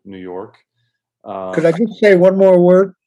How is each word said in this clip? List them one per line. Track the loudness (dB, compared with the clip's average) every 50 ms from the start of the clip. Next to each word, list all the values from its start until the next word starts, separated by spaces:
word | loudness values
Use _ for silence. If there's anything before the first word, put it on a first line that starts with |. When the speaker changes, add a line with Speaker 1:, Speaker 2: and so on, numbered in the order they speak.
| _
Speaker 1:
New | -20 -20
York. | -20 -18 -16 -16 -16 -18 -18 _ _ _ _ _ _ _ _ _ _ _ _ _ _ -18
Um, | -16 -14 -14 -12 -8 -6
Speaker 2:
Could | -2 -2
I | -2 -2
just | -2 -6 -6 -4 -2
say | 2 2 2
one | 4 2 2 2
more | 2 2 4 4 4 4
word? | 4 2 2 0 -2 -6 _ _